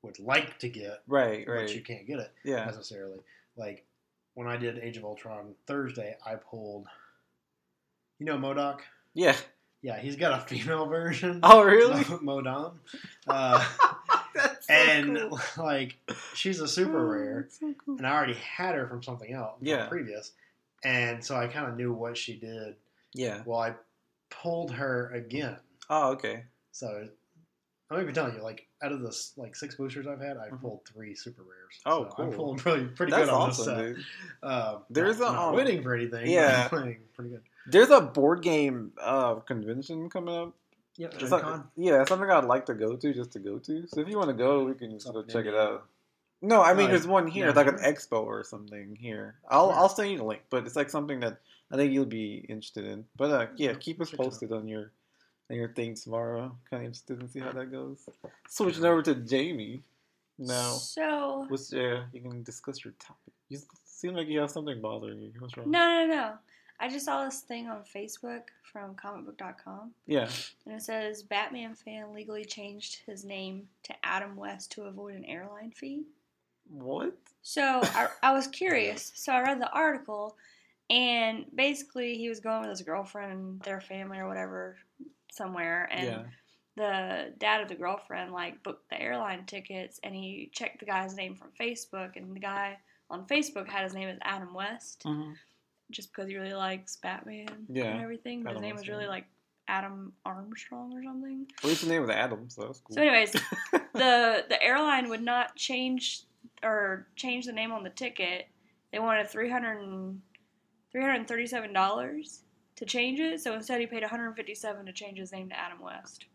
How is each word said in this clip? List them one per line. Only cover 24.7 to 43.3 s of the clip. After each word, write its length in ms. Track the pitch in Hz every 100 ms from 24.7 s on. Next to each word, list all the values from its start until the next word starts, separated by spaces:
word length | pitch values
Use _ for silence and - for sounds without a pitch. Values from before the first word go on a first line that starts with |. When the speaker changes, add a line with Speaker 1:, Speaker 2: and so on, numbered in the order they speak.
Speaker 1:
her 380 | 123 135 123 123
again. 460 | 123 113 131 139 98 _ _ -
Speaker 2:
Oh, 220 | 156 139
okay. 340 | 131 107 110 123 _ _
Speaker 1:
So, 380 | - 120 104 107 - _ _ _ _ _ _ _
I'm 100 | 165
even 120 | 175
telling 220 | 135 135 113
you, 60 |
like, 260 | 107 110 - _
out 120 | 143
of 80 | 139
the 80 | 120
s-, 240 | - - -
like, 180 | 117
six 220 | - 147 -
boosters 320 | 135 127 139
I've 140 | 139
had, 160 | 139 135
I've 160 | 107
Speaker 2:
Mm-hmm. 40 | 127 131
Speaker 1:
pulled 200 | 104 -
three 280 | 110 107
super 280 | 101 - 120
rares. 380 | 92 - - - 143
Speaker 2:
Oh, 200 | 160 120
Speaker 1:
So 180 | -
I'm 60 | -
Speaker 2:
cool. 60 | - 151 135
Speaker 1:
pulling 20 |
pretty, 260 | 175 156 127
pretty 260 | - 175
Speaker 2:
That's 140 | 170 143
Speaker 1:
good 80 |
on 160 | 131 165
Speaker 2:
awesome, 260 | - 113 120
Speaker 1:
this 0 | 113
set. 80 | 120
Speaker 2:
dude. 520 | - - - - 139
Speaker 1:
Um, 340 | 127 110 107 -
Speaker 2:
There's 300 | 123 180 220
Speaker 1:
not, 120 | 240
Speaker 2:
a, 20 |
Speaker 1:
not 140 | 190 170
Speaker 2:
um, 60 | 196
Speaker 1:
winning 280 | 269 180
for 100 | 127
anything, 340 | 120 120 117 120
Speaker 2:
yeah. 380 | 175 151 127 123
Speaker 1:
but 80 | 160
I'm 60 |
playing 160 | 127 113 -
pretty 180 | - 120
good. 100 | 120 _ _ -
Speaker 2:
There's 220 | 151 247
a 100 | 190
board 420 | 151 139 139 175
game, 520 | 170 156 143 127 107 -
uh, 340 | 107 135 123 110
convention 720 | - 120 107 123 139 160 170
coming 240 | 190 170
up. 200 | 170 170 - _ _ _ -
Speaker 1:
Yep, 140 | 165
Speaker 2:
It's 80 | -
Speaker 1:
Gen 80 | 127
Speaker 2:
like, 120 | 175
Speaker 1:
Con. 260 | 156 160 143 -
Speaker 2:
yeah, 240 | 180 147
it's 80 | 143
something 200 | 185 196
I'd 140 | 175 127
like 200 | 127 131
to 60 |
go 220 | 113 110 123
to, 180 | 143
just 180 | 123 120